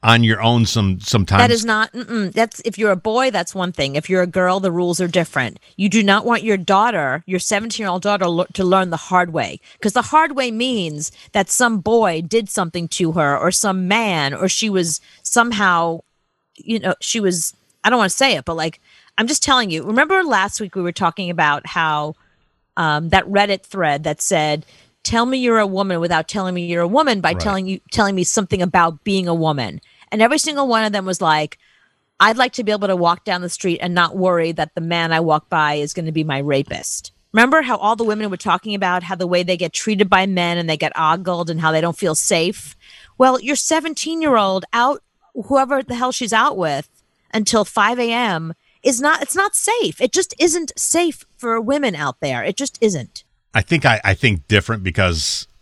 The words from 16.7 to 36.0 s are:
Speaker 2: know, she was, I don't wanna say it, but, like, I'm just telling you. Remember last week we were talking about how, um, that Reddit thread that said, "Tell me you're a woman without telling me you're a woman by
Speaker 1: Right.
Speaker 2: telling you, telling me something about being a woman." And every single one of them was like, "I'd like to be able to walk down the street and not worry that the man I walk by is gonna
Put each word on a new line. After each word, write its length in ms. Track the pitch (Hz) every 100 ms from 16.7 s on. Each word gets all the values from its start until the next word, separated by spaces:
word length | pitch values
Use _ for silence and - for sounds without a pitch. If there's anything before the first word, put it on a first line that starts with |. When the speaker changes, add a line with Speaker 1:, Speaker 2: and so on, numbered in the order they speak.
| 226
Speaker 2:
know, 160 | 196 -
she 180 | - 233
was, 320 | 196 175 - - _ _
I 60 | 208
don't 80 | 247
wanna 100 | 196
say 280 | - 269 175
it, 100 | 131
but, 100 | 165
like, 240 | 160 - _ - _ -
I'm 80 | 226
just 160 | 294
telling 280 | - 262 214
you. 120 | 160
Remember 400 | 151 226 311 381
last 380 | 339 214 202 -
week 120 | 202
we 60 | 190
were 120 | 175
talking 360 | 170 180 165 180
about 380 | 170 151 147 -
how, 480 | 175 160 151 151 156 _ _ _ _ _ -
um, 320 | 160 147 165
that 160 | 190 185
Reddit 380 | 196 202 196
thread 380 | - 196 160 143
that 180 | 156 151
said, 420 | - 175 151 151 - _ _ _
"Tell 240 | - 233 240
me 100 | 262
you're 220 | 247 226
a 80 | 202
woman 340 | 190 196 170
without 260 | 170 165 165
telling 280 | 208 185
me 100 | 180
you're 160 | 175 170
a 80 | 170
woman 320 | 240 302 214
by 120 | 170
Speaker 1:
Right. 80 | 165
Speaker 2:
telling 260 | 131 190 190
you, 140 | 190 _
telling 240 | - 202
me 100 | 190
something 380 | 180 - 196 196
about 420 | 175 180 170 156
being 240 | - 196 180
a 60 |
woman." 480 | 170 160 147 110 - _ _ _
And 120 | 214
every 160 | 226 294
single 280 | 320 285 269
one 160 | 226
of 80 | 220
them 120 | 202
was 160 | 190 180
like, 380 | 170 156 151 - _ _ _ _ _ _
"I'd 200 | 202 226
like 160 | 254
to 100 | -
be 80 | 214
able 160 | 208 202
to 80 | 185
walk 280 | 170 175
down 180 | - 180
the 80 | 180
street 300 | - 190 170
and 100 | 180
not 240 | 175 170 190
worry 360 | 185 175 165
that 220 | 165 156
the 60 | -
man 320 | 165 170 165
I 80 | 160
walk 300 | 165 151 _
by 240 | 165 151
is 180 | 147 147
gonna 200 | -